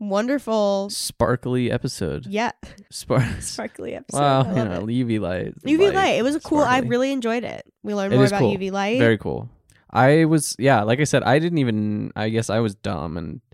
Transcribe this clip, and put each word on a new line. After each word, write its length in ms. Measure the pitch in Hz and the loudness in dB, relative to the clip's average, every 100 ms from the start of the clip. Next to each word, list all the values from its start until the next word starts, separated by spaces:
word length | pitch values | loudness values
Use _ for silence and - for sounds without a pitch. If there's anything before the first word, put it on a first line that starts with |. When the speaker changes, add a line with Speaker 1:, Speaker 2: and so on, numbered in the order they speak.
Speaker 1:
wonderful 920 | 208 196 240 285 - 220 202 196 202 | -4 -2 0 -2 0 0 2 0 -4
Speaker 2:
Sparkly 800 | - - - 117 123 123 127 120 | -8 -8 -2 -2 -2 -2 -2 -2
episode. 560 | 117 127 - 85 69 127 | -2 -4 -6 -6 -6 -6
Speaker 1:
Yeah. 260 | 208 233 - - - - | -4 -4 -6 -20 -20 -18
Speaker 2:
Spar- 340 | - - 123 113 | -12 -2 0 0
Speaker 1:
<laughs> 80 | - | -2
Sparkly 540 | - - - - - | -8 -10 -12 -10 -12
episode. 240 | - - 143 | -12 -6 0
Speaker 2:
Well, 260 | 143 135 127 | 2 2 2
Speaker 1:
I 20 | |
Speaker 2:
you 40 | 180 | 0
Speaker 1:
love 120 | 110 | -2
Speaker 2:
know, 200 | 90 107 | -4 -4
Speaker 1:
it. 40 | |
Speaker 2:
U 120 | 120 120 | -2 0
V 120 | 107 | -2
light. 360 | 87 90 104 - | -2 -4 -6 -6
Speaker 1:
U 140 | - 320 | 0 4
V 80 | 392 | 4
Speaker 2:
light, 80 | |
Speaker 1:
light. 240 | 381 370 202 | 2 0 2
It 40 | |
was 120 | 247 | 0
a 60 | 311 | -2
cool, 180 | - 302 | -2 0
I 180 | 254 254 | 2 2
Speaker 2:
sparkly. 100 | 233 | 0
Speaker 1:
really 240 | 240 269 | 0 0
enjoyed 320 | 269 233 233 | -2 -2 -4
it. 200 | 214 57 - _ | -6 -12 -16 _
We 120 | 208 | -6
learned 180 | 208 196 | -4 2
Speaker 2:
It 40 | 127 | 4
Speaker 1:
more 80 | |
Speaker 2:
is 60 | 131 | 4
Speaker 1:
about 80 | 202 | 4
Speaker 2:
cool. 120 | 117 | 0
Speaker 1:
U 60 | 98 | 0
V 120 | 95 | -4
light. 280 | 95 196 139 | -4 -2 2
Speaker 2:
Very 200 | 117 107 | 2 2
cool. 300 | 85 62 117 _ _ _ _ | -2 -8 -10 _ _ _ _
I 360 | - 127 156 160 | 4 6 6 4
was, 280 | 160 - - | 2 0 0
yeah, 240 | 131 117 | 2 4
like 180 | 107 127 | 2 0
I 40 | |
said, 180 | 151 139 | 2 2
I 160 | 107 143 | 4 2
didn't 200 | 170 170 | 2 0
even, 540 | 127 107 107 107 107 | 0 0 -2 -4 -6
I 140 | - 110 | -4 -2
guess 220 | 113 110 | -2 0
I 100 | 107 | 0
was 140 | 117 | 0
dumb 420 | 98 101 87 80 85 | -2 -6 -6 -6 -8
and 240 | 85 123 _ | -8 -12 _